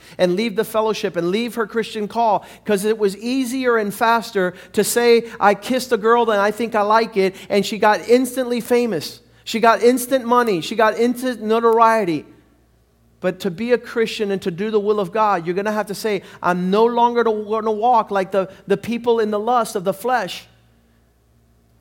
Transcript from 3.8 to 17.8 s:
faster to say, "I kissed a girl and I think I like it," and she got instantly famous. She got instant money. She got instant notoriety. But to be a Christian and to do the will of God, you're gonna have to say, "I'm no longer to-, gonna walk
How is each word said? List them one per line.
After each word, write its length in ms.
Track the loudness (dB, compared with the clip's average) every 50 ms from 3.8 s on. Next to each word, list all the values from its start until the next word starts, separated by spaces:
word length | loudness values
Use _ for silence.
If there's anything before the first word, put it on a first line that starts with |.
| 0 -2
faster 640 | -2 0 2 2 2 2 0 -2 -2 0 0 0 -2 -8 -16 -4
to 100 | -2 0
say, 420 | 0 2 2 2 6 6 6 4 4 -2 -2 2
"I 160 | 2 2 2
kissed 380 | 2 -2 -4 -4 -4 0 -2
a 60 | -2 0
girl 320 | 2 4 4 4 4 2
and 100 | 2 2
I 100 | 2 0
think 240 | 0 -2 -4 -2 0
I 80 | 0
like 340 | 2 4 2 2 2 2 0
it," 180 | 0 0 0 -2 -6 -6 -2
and 180 | -2 -2 0
she 120 | -2 -2 2
got 300 | 4 4 4 2 4 4
instantly 520 | 4 4 4 0 -2 -4 -4 -2 -4 -4
famous. 600 | -2 0 0 0 0 0 -2 -4 -6 -8 -14 -18 _ _ _ _ _
She 160 | -6 -2 2
got 220 | 4 4 4 6
instant 420 | 4 4 4 2 0 -2 -2 -2 0
money. 360 | 2 2 2 2 2 0 -2
She 160 | -4 -4 0
got 220 | 2 2 2 2 2
instant 440 | 0 0 0 -2 -4 -6 -6 -4
notoriety. 840 | -2 0 0 2 4 4 4 6 4 4 4 2 0 0 -2 -4 -6 -12 -20 _ _ _ _ _ _ _ _ _ _ _ _ _ _ _ _ _
But 200 | -6 -6 -4 -4
to 100 | -6 -6
be 220 | -6 -4 -2 0
a 60 | 0 -2
Christian 520 | -2 -6 -4 -2 -2 -2 -2 -4 -4 -2
and 100 | -4 -4
to 80 | -4 -6
do 200 | -4 -4 -4 -2
the 100 | 0 0
will 200 | 0 0 0 0
of 120 | -2 -2
God, 320 | 0 0 2 2 0 0 -2
you're 120 | -4 -4
gonna 160 | -4 -4 -2
have 160 | -4 -4 -4 -6
to 60 | -8
say, 280 | -6 -4 -4 -4 -4 -6 -12 -14 -4
"I'm 280 | -2 -2 0 0 0 0
no 160 | 2 2 2
longer 360 | 2 4 2 2 2 2 2
to-, 220 | 0 0 0 -2 -4
gonna 280 | -4 -4 -2 -2 -2
walk 380 | -2 0